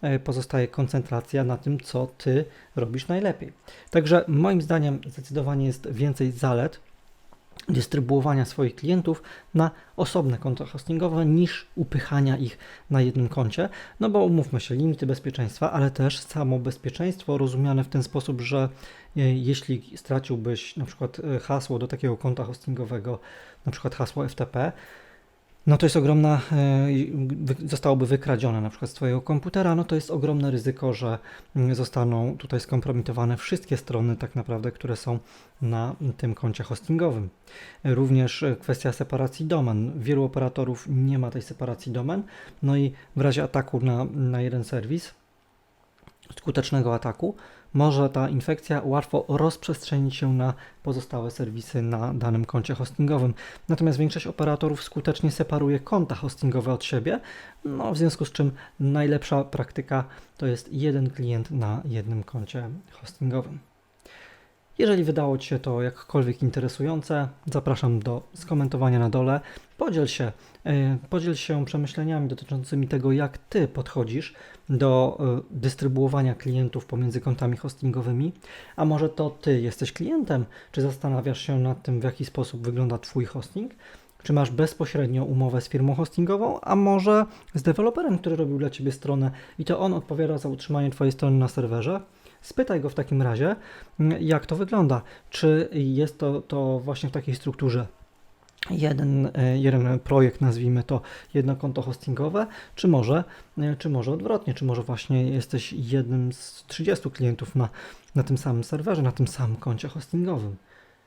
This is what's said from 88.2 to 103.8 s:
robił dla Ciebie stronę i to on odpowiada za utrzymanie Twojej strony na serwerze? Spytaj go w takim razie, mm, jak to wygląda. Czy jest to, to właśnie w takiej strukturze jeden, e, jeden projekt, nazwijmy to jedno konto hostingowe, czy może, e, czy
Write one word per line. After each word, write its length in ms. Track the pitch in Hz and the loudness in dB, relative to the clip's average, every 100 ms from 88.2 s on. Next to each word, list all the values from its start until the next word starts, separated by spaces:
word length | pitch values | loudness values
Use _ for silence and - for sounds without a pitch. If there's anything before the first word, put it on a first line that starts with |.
| 175 165 | 0 0
robił 220 | 147 139 | 0 0
dla 120 | - | -2
Ciebie 220 | - 135 | -2 -4
stronę 400 | 135 147 139 135 135 - - | -2 -2 0 0 -2 -10 -6
i 60 | 156 | -2
to 140 | 175 | 0
on 140 | 190 | 0
odpowiada 440 | 175 - 147 156 151 | 0 -2 0 0 0
za 120 | 143 | -4
utrzymanie 400 | 135 - 147 139 | -6 -2 0 0
Twojej 220 | 135 135 | 2 2
strony 260 | 131 143 135 | 2 4 4
na 100 | 127 | 4
serwerze? 540 | - 120 113 120 190 190 _ - - | 0 -2 0 -2 -4 -6 _ -20 -20
Spytaj 400 | - - 262 180 | -4 -2 0 0
go 80 | 139 | -2
w 40 | |
takim 280 | 143 135 135 | -4 0 2
razie, 340 | 127 113 156 214 - - - - | 2 2 0 -2 -8 -20 -10 0
mm, 220 | 156 165 | 2 2
jak 240 | 160 151 - | 2 0 0
to 100 | 165 | -4
wygląda. 460 | 190 220 156 127 - - - | 0 4 4 2 -2 -16 -14
Czy 400 | - 160 156 165 | 2 4 4 2
jest 460 | 156 135 131 151 - | 0 0 2 0 0
to, 240 | 147 139 | -2 -2
to 380 | - 143 135 131 | -2 -2 0 0
właśnie 300 | 131 135 139 | -2 -4 -4
w 20 | |
takiej 240 | 143 135 127 | -4 -4 -4
strukturze 520 | 143 - 135 120 110 - - _ - _ _ _ - | -4 -2 0 0 -2 -10 -20 _ -20 _ _ _ -4
jeden, 600 | 175 151 139 139 139 135 | 0 0 2 2 2 2
e, 240 | - 127 131 | 2 2 4
jeden 420 | 135 131 123 127 | 4 4 4 0
projekt, 420 | - 139 127 - | 2 6 6 4
nazwijmy 420 | 131 117 123 123 | 2 2 2 0
to 180 | 120 135 - - - | 0 -2 -4 -14 -4
jedno 220 | 143 131 135 | 0 0 0
konto 260 | 143 135 | -2 -4
hostingowe, 680 | 123 127 - 131 151 196 214 - - - | -4 -6 -4 -2 -2 -2 -4 -8 -18 0
czy 120 | 180 | 4
może, 360 | 147 113 151 170 - - - | 6 4 2 0 -8 -12 -4
e, 180 | 147 | -2
czy 140 | 143 | -2